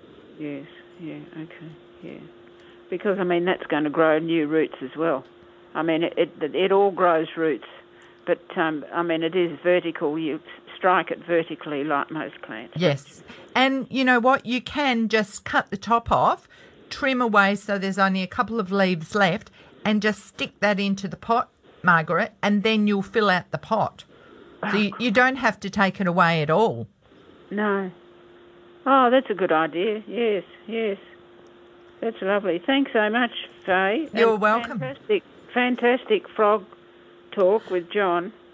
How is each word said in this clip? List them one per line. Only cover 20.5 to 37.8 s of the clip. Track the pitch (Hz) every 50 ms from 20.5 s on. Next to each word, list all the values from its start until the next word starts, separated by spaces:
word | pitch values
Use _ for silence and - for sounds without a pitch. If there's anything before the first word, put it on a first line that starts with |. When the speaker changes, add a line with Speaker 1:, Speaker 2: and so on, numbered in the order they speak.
| - _
Speaker 2:
that | 196 208 208 190
into | 202 196 196 196 196
the | 175 -
pot, | - - - 233 233 - - _ _ _ - - - -
Margaret, | 180 175 165 160 160 165 170 220 - - _
and | - 208 208 208 190
then | 220 220 214 208
you'll | 208 208 196
fill | 190 - - 233 208 202
out | 185 175 - -
the | -
pot. | 147 - - 220 208 156 - - - - - - - - - - - - - - - - 208
So | 202
you, | 208 208 196 - -
you | 226 247
don't | 196 254 247 262 262
have | 254 247 226 196 -
to | - 196
take | - 214 202 185 185 -
it | 196
away | 175 170 185 175 165 170 160
at | 147 151
all. | 156 196 226 208 127 117 110 - _ _ _ _ - - - - - - - -
Speaker 1:
No. | 196 202 214 208 196 196 196 185 - - - - - - - - - - - - - - - - - - -
Oh, | 262 269 269 254 240
that's | 247 269 262 -
a | 208
good | 175 190 165
idea. | 165 156 160 160 - 170 190 220 208 220 208
Yes, | - 185 226 233 220 208 180 165 - - - -
yes. | - 220 226 226 208 196 - - - - - - - - - - - - - - - - - - - - -
That's | - 226 220 -
lovely. | 196 190 202 202 208 190 165 175 -
Thanks | - 269 277 269 -
so | - 226 208 214
much, | 214 247 247 233 - - - - - - -
Faye. | - 180 185 190 196 214 294 320 - -
Speaker 2:
You're | 226 233 226 220
Speaker 1:
And | 202
Speaker 2:
welcome. | 208 214 214 240 233 233 269 208
Speaker 1:
fantastic, | 262 262 277 - - - 214 180 - - - - - - -
fantastic | 247 247 247 247 - 240 240 247 247 - - 220 185 - -
frog | - - 214 208 214 214 190 - - - - - - - - - - - - -
talk | - 208 190 185 208 220 - -
with | 185 180